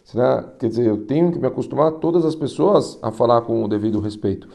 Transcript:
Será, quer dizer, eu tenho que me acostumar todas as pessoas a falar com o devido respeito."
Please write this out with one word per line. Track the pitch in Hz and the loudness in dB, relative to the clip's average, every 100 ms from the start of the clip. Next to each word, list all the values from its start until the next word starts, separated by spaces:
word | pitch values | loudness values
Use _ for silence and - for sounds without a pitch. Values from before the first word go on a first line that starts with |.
Será, | _ 113 127 123 | _ 0 2 2
quer | - - 113 | -2 -6 -4
dizer, | 110 117 | 0 0
eu | 104 107 | 0 0
tenho | 147 175 | 2 2
que | 160 | 0
me | 131 | -2
acostumar | 131 113 127 156 | -2 -4 0 0
todas | 156 160 170 | 0 0 2
as | 160 | 0
pessoas | 156 135 - 175 180 - - | -2 -4 0 2 4 2 -4
a | 113 | -6
falar | 113 120 117 | 0 2 2
com | 117 113 | 2 -2
o | 113 | -2
devido | 104 107 107 | -2 0 -2
respeito." | 104 104 104 95 - | -4 -4 -4 -4 -8